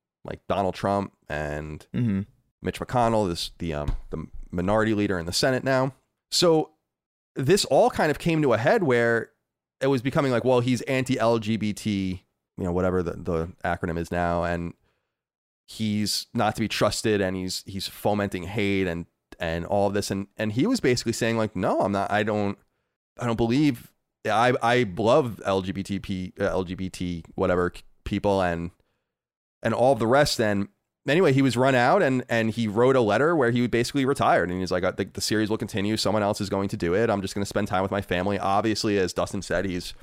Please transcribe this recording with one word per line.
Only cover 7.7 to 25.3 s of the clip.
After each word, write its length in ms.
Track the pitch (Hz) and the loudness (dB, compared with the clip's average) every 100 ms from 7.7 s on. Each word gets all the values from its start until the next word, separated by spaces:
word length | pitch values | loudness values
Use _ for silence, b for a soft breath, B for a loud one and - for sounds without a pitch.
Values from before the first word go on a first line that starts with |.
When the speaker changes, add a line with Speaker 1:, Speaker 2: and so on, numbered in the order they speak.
| 143 240 | 4 4
Speaker 1:
kind 220 | - 160 | 2 0
of 80 | 135 | 0
came 220 | 170 160 | 0 2
to 100 | 143 | 2
a 40 | 110 | 2
head 260 | 143 226 | 2 2
where 480 | 156 120 117 117 - _ _ _ _ _ | 4 4 4 2 -2 _ _ _ _ _
it 80 | 135 | 0
was 140 | 135 | 0
becoming 300 | 131 160 139 | 0 0 2
like, 140 | 117 123 | 2 4
well, 140 | 123 | 4
he's 220 | 123 120 | 2 0
anti-L 580 | - 131 127 127 113 117 | 0 -2 0 0 2 2
G 180 | 107 110 | 0 -2
B 160 | 107 | -2
T, 500 | 98 110 98 95 92 - _ _ - | -4 -2 -2 -2 -6 -12 _ _ -6
you 60 | 92 | -2
know, 60 | |
whatever 300 | 90 92 92 | 0 2 0
the, 120 | 82 | -2
the 380 | - 90 82 87 - 90 | -6 -2 -2 -4 -6 -4
acronym 320 | 87 90 85 | -2 -2 -4
is 140 | 85 | -4
now, 320 | 87 87 85 | -2 0 0
and 300 | 85 85 85 - _ _ _ _ _ _ _ _ - | -2 -2 -6 -10 _ _ _ _ _ _ _ _ -18
he's 600 | - 107 104 101 - - | -6 -2 0 -2 -4 -6
not 220 | 120 107 113 | -2 -2 0
to 60 | |
be 60 | 104 | -4
trusted, 520 | - 107 - 113 101 | 0 0 0 0 2
and 160 | 92 95 | 0 -2
he's, 280 | 92 - - | -6 -8 -10
he's 220 | 95 - | -10 -10
fomenting 560 | - 110 104 101 92 | -4 -2 0 -2 -4
hate 420 | 87 107 101 98 90 | -6 -2 0 0 0
and, 200 | 85 85 _ _ - | -4 -10 _ _ -8
and 260 | 85 82 85 | -4 -4 -2
all 220 | 101 101 | 0 2
of 60 | |
this. 180 | 101 - | 0 -2
And, 160 | 98 101 - | -6 -6 -6
and 140 | 107 | -4
he 160 | 107 208 | 0 0
was 120 | 262 | 2
basically 340 | 131 120 113 | 0 0 -2
saying, 240 | - 113 113 | -2 -2 0
like, 180 | 107 92 | -2 -2
"No, 240 | 127 294 | -2 0
I'm 140 | 101 | 0
not, 180 | 98 98 | 0 0
I 100 | 104 | 0
don't, 380 | 107 104 101 - _ _ _ _ _ - | 0 0 -2 -6 _ _ _ _ _ -8
I 60 | 123 | -4
don't 120 | 113 | 0
believe, 540 | 117 131 147 120 - _ _ _ 107 | 2 4 2 0 -10 _ _ _ -2
I, 280 | 107 123 127 | 2 2 2
I 240 | 117 123 107 87 | 2 2 0 0
love 460 | 107 151 123 | 4 4 2